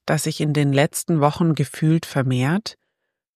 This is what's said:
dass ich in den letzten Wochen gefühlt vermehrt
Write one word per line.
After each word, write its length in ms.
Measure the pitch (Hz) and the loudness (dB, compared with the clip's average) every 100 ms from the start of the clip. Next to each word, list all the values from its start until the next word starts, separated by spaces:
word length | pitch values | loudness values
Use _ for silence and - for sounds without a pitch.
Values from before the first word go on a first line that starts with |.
| - | -2
dass 200 | 147 156 | -2 -2
ich 140 | 156 | -2
in 140 | 156 | -2
den 180 | 147 143 | 0 2
letzten 480 | 139 156 - - 165 | 2 2 -2 -2 2
Wochen 340 | 143 - 170 | 2 2 0
gefühlt 520 | 151 139 - 160 165 - | 0 -4 -2 2 2 0
vermehrt 720 | 143 127 127 131 185 - - _ _ _ _ _ | -2 -2 0 0 -2 -4 -14 _ _ _ _ _